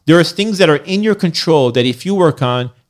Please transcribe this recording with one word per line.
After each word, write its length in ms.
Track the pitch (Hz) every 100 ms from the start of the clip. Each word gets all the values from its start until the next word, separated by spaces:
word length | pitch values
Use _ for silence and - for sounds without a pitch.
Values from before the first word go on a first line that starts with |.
| -
There 120 | 165
are 60 |
things 320 | 165 - 208 190
that 100 | 170
are 120 | 147 165
in 80 | 190
your 120 | 220
control 560 | 202 180 156 - 156 123
that 120 | 120 123
if 200 | 117 180
you 80 |
work 260 | 196 170 135
on, 280 | 127 123 123 -